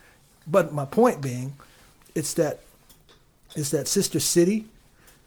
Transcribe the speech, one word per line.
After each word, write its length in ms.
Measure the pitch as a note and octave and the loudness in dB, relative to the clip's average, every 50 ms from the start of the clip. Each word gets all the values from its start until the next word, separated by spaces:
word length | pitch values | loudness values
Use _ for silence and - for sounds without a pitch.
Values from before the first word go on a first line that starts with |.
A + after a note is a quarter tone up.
| - - - _ _ _ _ _ - | -20 -20 -20 _ _ _ _ _ -8
but 260 | D#3+ D3+ G3 F3 - D3 | 0 2 2 2 0 -2
my 120 | C#3+ C#3 | -6 -6
point 340 | C#3 - G#3+ A#3 B3 F3+ D3+ | -2 2 4 4 4 2 0
being, 360 | C#3 C3+ B2 B2 B2+ C3+ C#3 - - - - - - - _ _ - - - | -4 -6 -6 -6 -8 -8 -10 -14 -20 -20 -20 -20 -20 -20 _ _ -18 -10 -6
it's 180 | E3+ D3+ - - | -6 -4 -4 -2
that, 260 | - D#3+ D3 - - - - _ _ _ - - _ _ _ - _ _ _ _ _ _ - - | 0 0 -2 -2 -8 -12 -20 _ _ _ -20 -20 _ _ _ -20 _ _ _ _ _ _ -14 -8
it's 160 | - D3 - | -6 -4 -2
that 180 | - D3 C3+ - | -2 -2 -2 0
Sister 320 | - G3 F#3 - - D#3 | 0 0 0 0 -2 -2
City 460 | C#3+ - - F3 E3+ F3+ G#3+ A3 G#3+ - - - _ _ _ _ - - - _ _ | 0 2 4 4 4 4 4 0 -2 -8 -18 -20 _ _ _ _ -20 -20 -20 _ _